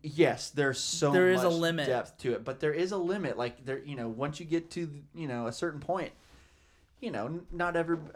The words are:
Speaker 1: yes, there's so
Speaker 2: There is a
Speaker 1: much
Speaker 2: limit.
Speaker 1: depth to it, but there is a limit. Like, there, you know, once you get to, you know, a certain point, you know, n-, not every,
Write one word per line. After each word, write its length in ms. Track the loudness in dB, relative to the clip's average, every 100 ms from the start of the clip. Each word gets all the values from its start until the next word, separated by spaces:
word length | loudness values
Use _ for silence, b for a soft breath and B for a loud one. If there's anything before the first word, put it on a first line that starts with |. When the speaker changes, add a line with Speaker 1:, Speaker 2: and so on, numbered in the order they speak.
Speaker 1:
yes, 480 | -2 6 6 4 -2
there's 280 | 0 2 2
so 320 | -2 2 4
Speaker 2:
There 160 | 6 6
is 120 | 6
a 80 | 4
Speaker 1:
much 80 | 4
Speaker 2:
limit. 280 | 2 0 0
Speaker 1:
depth 320 | 0 -2 -6
to 140 | -2
it, 120 | -2
but 160 | -4 -2
there 120 | -2
is 200 | 0 0
a 40 | 0
limit. 400 | -2 -2 -2 -2
Like, 280 | -4 -4
there, 140 | -6 -6
you 160 | -6 -6
know, 120 | -6
once 300 | -4 -4 -4
you 60 | -2
get 240 | -2 -2
to, 160 | -6 -6 -8 -14
you 120 | -10 -6
know, 200 | -4 -4
a 40 |
certain 280 | -2 -4 -4
point, 320 | -4 -2 -4 -10 b b b b b b b _
you 100 | -6
know, 160 | -4 -4
n-, 200 | -6 -8
not 260 | -4 0 0
every, 220 | 0 -2 -2